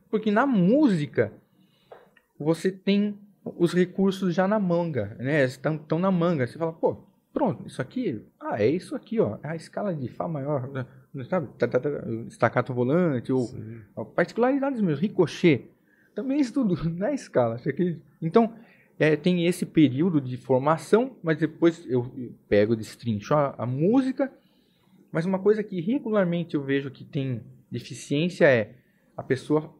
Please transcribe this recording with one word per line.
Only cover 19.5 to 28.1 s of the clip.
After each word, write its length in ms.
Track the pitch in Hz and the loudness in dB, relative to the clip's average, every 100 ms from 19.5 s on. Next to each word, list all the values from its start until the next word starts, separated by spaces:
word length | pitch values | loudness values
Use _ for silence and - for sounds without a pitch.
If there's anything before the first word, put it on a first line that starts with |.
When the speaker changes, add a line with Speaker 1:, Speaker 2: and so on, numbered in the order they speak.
| 180 - | 0 0
Speaker 1:
período 560 | - 143 127 185 156 | 4 4 4 0 0
de 160 | 127 123 | -2 -8
formação, 800 | - 127 143 160 - 214 262 - | 0 2 2 0 2 2 2 -4
mas 140 | 165 151 | -4 -2
depois 440 | 156 - 165 165 - | -2 2 0 0 -2
eu, 240 | 127 120 131 | -4 -4 -8
eu 160 | 120 - _ | -14 -14 _
pego, 280 | 104 107 113 | 4 4 2
destrincho 580 | 107 - 117 104 - | -4 -8 -4 -4 0
a, 220 | 151 139 - | 0 0 -2
a 80 | 117 | -6
música. 640 | 131 170 254 262 262 269 - _ _ _ _ _ _ _ | 0 2 4 2 -2 -4 -6 _ _ _ _ _ _ _
Mas 140 | 160 175 | -4 -2
uma 140 | 185 | 0
coisa 240 | 202 214 | 2 2
que 180 | 208 185 | 0 -4
regularmente 720 | 165 277 226 214 180 170 165 151 | -2 -2 0 0 2 0 -2 -4
eu 60 | |
vejo 280 | 139 139 139 | -2 -2 -2
que 120 | 131 | -10
tem 380 | - 143 135 117 - - _ | -8 -6 -4 -6 -8 -20 _
deficiência 720 | - - 123 - | -10 -10 -14 -4